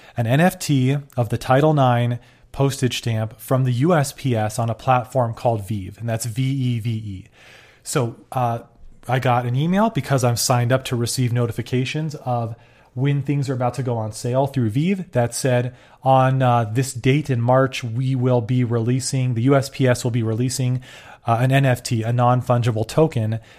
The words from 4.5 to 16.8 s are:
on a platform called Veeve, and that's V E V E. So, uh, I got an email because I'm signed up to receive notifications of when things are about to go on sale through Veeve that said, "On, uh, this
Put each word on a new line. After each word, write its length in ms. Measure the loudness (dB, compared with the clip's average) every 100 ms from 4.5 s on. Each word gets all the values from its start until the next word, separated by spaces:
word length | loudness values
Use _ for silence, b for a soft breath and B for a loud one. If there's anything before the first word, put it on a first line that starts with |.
| -2
on 100 | -4
a 60 | -2
platform 580 | 0 0 2 -2 -2
called 320 | -2 -2 -2 -4
Veeve, 320 | -6 -6 -10
and 120 | -6
that's 160 | -4 -4
V 180 | -4
E 360 | -2 -2 -2 -2
V 100 | -4
E. 360 | -6 -8 -12 -16 B B B B B
So, 340 | -6 -2 -2 -6 -10
uh, 280 | -4 -2 -2 -8 _ -20 -18 -4
I 120 | -2
got 260 | 2 0 0
an 100 | 0
email 340 | 0 2 2
because 340 | 0 -2 0
I'm 120 | 0 0
signed 360 | 0 0 2
up 120 | 0 0
to 100 | -4
receive 360 | -2 -2 -2
notifications 840 | 0 -2 -4 -4 -2 -2 -4 -6 -6
of 400 | -4 -4 -4 -8 b b b
when 280 | -4 0 0
things 280 | 0 -2 -2
are 40 |
about 220 | -2 -2 -2
to 80 |
go 140 | -4 -4
on 140 | -6
sale 340 | -6 -2 0 0
through 240 | 0 0
Veeve 400 | 0 0 -2 -2
that 200 | -2 0
said, 400 | -2 0 0 -2 B B B
"On, 380 | 2 4 4 2
uh, 240 | 2 2 2
this 280 | -2